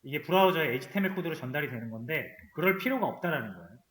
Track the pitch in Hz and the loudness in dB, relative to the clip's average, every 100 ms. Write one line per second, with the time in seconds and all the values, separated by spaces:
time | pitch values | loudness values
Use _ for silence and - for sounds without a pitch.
0 | 139 143 - 185 190 165 151 127 - 202 | -6 -8 4 6 6 6 2 0 -2 -2
1 | 190 190 170 156 127 143 147 120 113 113 | 0 -2 -4 -4 -4 -4 -4 -6 -8 -8
2 | 120 156 110 - - - 180 190 254 262 | -4 -4 -4 -14 -12 0 2 2 0 0
3 | 175 - 175 151 110 90 85 110 _ | -2 -2 -2 -2 -4 -12 -18 -20 _